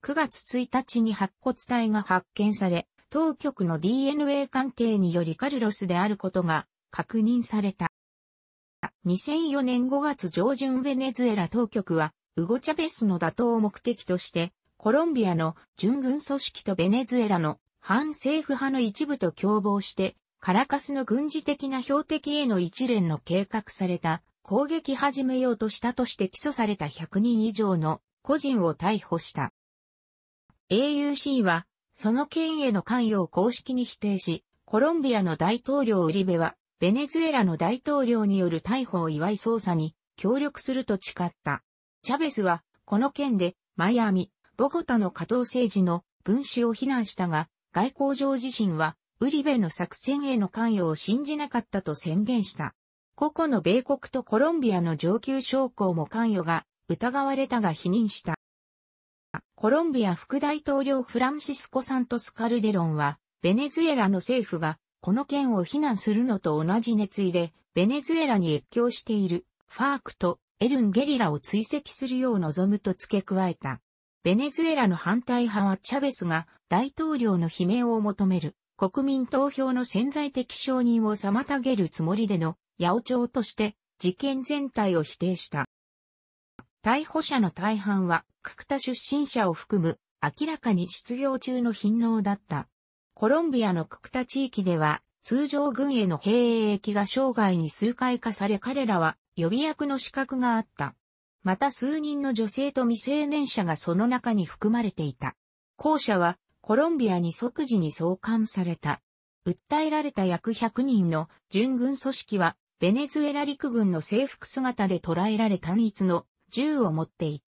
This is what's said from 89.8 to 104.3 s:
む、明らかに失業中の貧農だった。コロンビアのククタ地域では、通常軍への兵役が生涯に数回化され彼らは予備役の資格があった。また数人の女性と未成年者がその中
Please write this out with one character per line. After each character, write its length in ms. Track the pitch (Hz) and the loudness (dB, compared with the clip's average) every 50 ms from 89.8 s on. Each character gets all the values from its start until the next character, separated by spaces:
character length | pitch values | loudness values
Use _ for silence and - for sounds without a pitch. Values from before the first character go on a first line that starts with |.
む、 180 | 165 165 - _ _ _ _ _ - | 2 2 -2 _ _ _ _ _ -4
明 240 | 147 - - 294 | -4 -2 -2 -4
ら 120 | 311 320 - | -4 -4 -4
か 160 | - 240 208 | 0 0 2
に 120 | 180 180 | 2 0
失 300 | 175 - - - - 240 | -2 -6 -10 -8 -8 -6
業 220 | 247 277 277 262 254 | -4 -2 -2 -2 -2
中 240 | - - 254 254 240 | -4 -4 -2 0 0
の 100 | 240 214 | -2 -2
貧 260 | - - 202 220 233 | 0 0 0 2 2
農 220 | 233 226 226 220 | 2 2 2 2
だ 120 | 208 202 202 | 0 0 -2
っ 80 | 202 _ _ | -2 _ _
た。 200 | 160 143 - _ _ _ _ _ _ _ _ _ _ | -8 -8 -8 _ _ _ _ _ _ _ _ _ _
コ 140 | - - 220 | -2 2 2
ロ 120 | 277 320 | 4 2
ン 100 | 339 330 | 2 0
ビ 140 | 262 247 226 | 0 0 2
ア 80 | 202 180 | 2 0
の 140 | 170 156 | 0 -2
ク 160 | - - - - | -6 -10 -20 -20
ク 80 | - | -8
タ 160 | - 254 254 | -6 -6 -6
地 180 | - - 269 277 | -4 -4 -4 -4
域 180 | 254 - - 196 | -4 -4 -2 0
で 140 | 185 175 | 0 0
は、 240 | 160 156 151 151 - _ _ _ _ _ | 2 2 0 0 -2 _ _ _ _ _
通 240 | - 226 262 294 | -2 0 0 0
常 260 | 277 - 285 285 285 240 | 0 0 0 0 0 0
軍 220 | 233 277 285 269 | 0 -2 0 2
へ 120 | 240 208 | 2 2
の 120 | 185 165 147 | 2 0 0
兵 540 | - 196 220 240 240 233 233 226 220 208 208 | 0 2 4 4 4 4 4 2 2 2 0
役 200 | 196 - - 208 | 0 -2 -2 0
が 140 | 208 202 | 0 0
生 260 | 190 - 262 269 269 240 | 0 0 0 0 2 2
涯 240 | 233 214 196 185 | 2 2 2 4
に 140 | 170 160 151 | 2 0 -2
数 240 | - - 202 226 247 | -2 -2 -2 -2 0
回 260 | - 254 254 247 247 | 0 -2 -2 -2 -2
化 140 | - 233 208 | -2 -4 -4
さ 120 | - 196 | -2 -2
れ 120 | 202 214 196 | 0 -2 -2
彼 260 | - 240 269 277 262 | -2 -4 -4 -2 0
ら 160 | 220 202 175 | 0 2 2
は 160 | 165 160 - _ _ _ _ | 2 0 0 _ _ _ _
予 140 | - 165 165 | -2 -2 0
備 160 | 202 254 294 | 2 0 0
役 240 | 311 302 - 294 285 | 0 -2 -2 -4 -2
の 100 | 277 262 | -2 -4
資 140 | - - - | -4 -6 -6
格 260 | 277 269 262 269 254 | -6 -4 -4 -2 0
が 180 | 247 247 233 | 0 2 2
あ 20 | 226 | 0
っ 80 | 226 _ _ | -2 _ _
た。 180 | - 143 139 - _ _ _ _ _ _ _ _ _ _ | -8 -8 -8 -8 _ _ _ _ _ _ _ _ _ _
ま 140 | 190 185 | -2 0
た 160 | - 277 277 - | 2 0 -2 0
数 260 | - 247 269 302 311 | -2 -2 -2 -2 -2
人 220 | 302 302 294 285 | -2 -4 -4 -2
の 140 | 277 269 254 | -2 -2 0
女 120 | 208 226 | 0 -2
性 260 | 208 - - 269 285 - | -2 -2 -2 -2 -2 0
と 100 | 269 254 | 0 2
未 180 | 233 233 214 | 2 0 0
成 260 | - 254 277 302 302 | 0 -2 0 0 0
年 200 | 285 294 294 285 | 0 0 -2 -2
者 180 | 247 - - 196 | -2 -2 -2 0
が 120 | 170 156 | 0 -2
そ 180 | 151 - - 170 | -2 -2 0 2
の 120 | 185 214 | 2 2
中 280 | 240 254 247 - 240 | 2 2 0 0 0